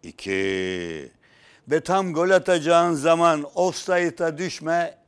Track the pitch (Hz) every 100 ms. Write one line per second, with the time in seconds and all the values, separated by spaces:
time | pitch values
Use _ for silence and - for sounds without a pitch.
0 | - - 98 95 98 95 92 90 85 80
1 | 65 _ _ _ _ _ - 156 - 190
2 | 185 156 180 185 - 175 151 170 175 151
3 | 156 165 170 156 147 175 180 - - 175
4 | 175 170 165 151 180 - 156 170 170 -